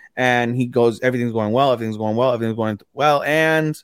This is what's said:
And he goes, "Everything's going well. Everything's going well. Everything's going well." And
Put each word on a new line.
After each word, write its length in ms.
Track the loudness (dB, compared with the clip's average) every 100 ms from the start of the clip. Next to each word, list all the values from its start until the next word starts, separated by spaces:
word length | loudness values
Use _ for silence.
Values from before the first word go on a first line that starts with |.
| -14 -2
And 400 | 0 2 0 -2
he 120 | -2
goes, 320 | 2 2 2
"Everything's 300 | -2 -2 -2
going 200 | -2 0
well. 180 | 2 2
Everything's 260 | 0 -4 -4
going 180 | -4 0
well. 160 | 0
Everything's 240 | 0 -2 -2
going 220 | -4 -6 _
well." 300 | -2 2 2
And 580 | 0 0 2 0 -2 -6